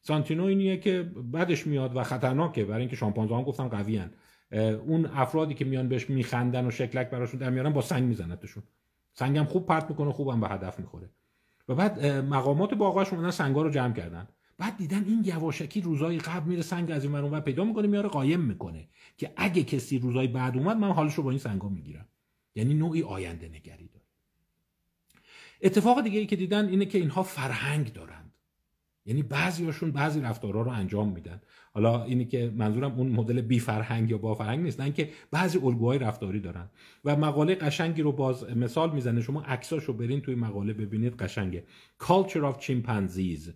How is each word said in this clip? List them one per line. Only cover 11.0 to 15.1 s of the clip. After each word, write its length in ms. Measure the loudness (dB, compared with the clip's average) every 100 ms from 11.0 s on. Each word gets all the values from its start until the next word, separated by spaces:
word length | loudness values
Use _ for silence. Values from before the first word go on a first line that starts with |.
| -18 _ _ _ _ _ -4
و 60 |
بعد، 240 | 2 2 2
اه، 200 | 0 2
مقامات 540 | 2 2 2 2 2
باغوش 380 | 2 2 2 0
اومدن 180 | 0 -2
سنگا 320 | 0 2 2
رو 80 | 2
جمع 220 | 2 0
کردن. 360 | 0 -6 -10 -14 _ _ _
بعد 180 | -6 -4
دیدن 280 | -2 -2
این 180 | 2